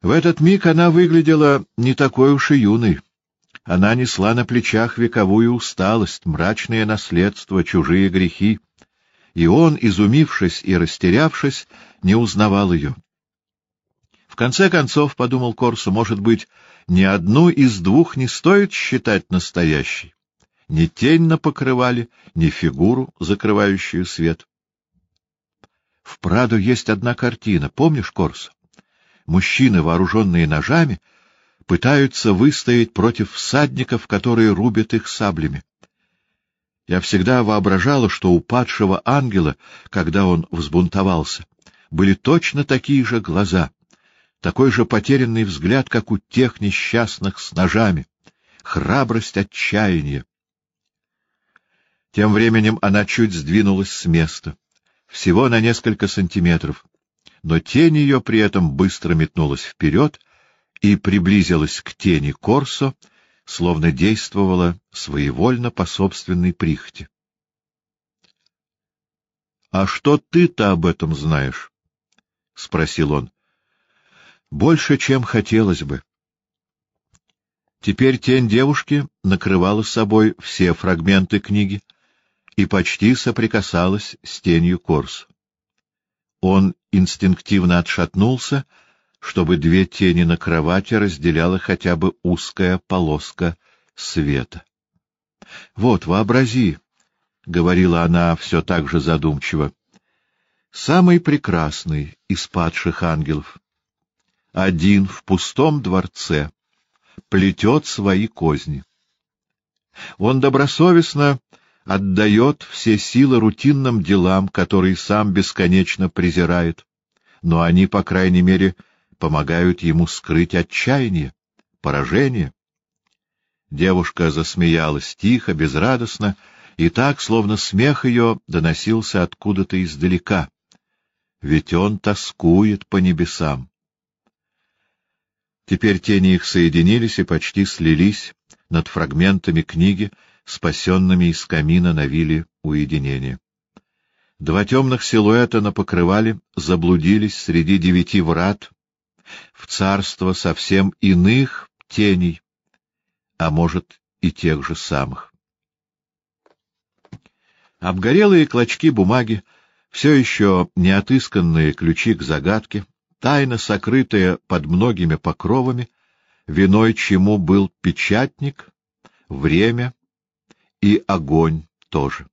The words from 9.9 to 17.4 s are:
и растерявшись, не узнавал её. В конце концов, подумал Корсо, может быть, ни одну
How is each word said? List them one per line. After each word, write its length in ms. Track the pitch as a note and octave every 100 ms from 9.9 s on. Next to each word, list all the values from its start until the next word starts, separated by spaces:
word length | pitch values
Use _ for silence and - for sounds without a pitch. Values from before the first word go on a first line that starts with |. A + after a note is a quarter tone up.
| F#2 G#2 C3+ D#3 - F#2 -
и 120 | - F#2
растерявшись, 920 | E2 - F#2 G2+ D#3 - C#3+ C3+ - - - _
не 140 | F#2 A2
узнавал 580 | A#2 F#2 G#2 G2 G2+
её. 220 | E2+ C#2+ B1+ _ _ _ _ _ _ _ _ _ _ _ _ _
В 80 | -
конце 360 | A#2 C3 F#3+
концов, 440 | F3 C3 D3 D3 -
подумал 380 | B2 B2+ B2
Корсо, 380 | A2 B2 A2+ -
может 280 | G2 A2 G#2
быть, 280 | G#2 A2 - _ _ _ -
ни 160 | F2
одну 460 | F#2+ G2 E2+ B2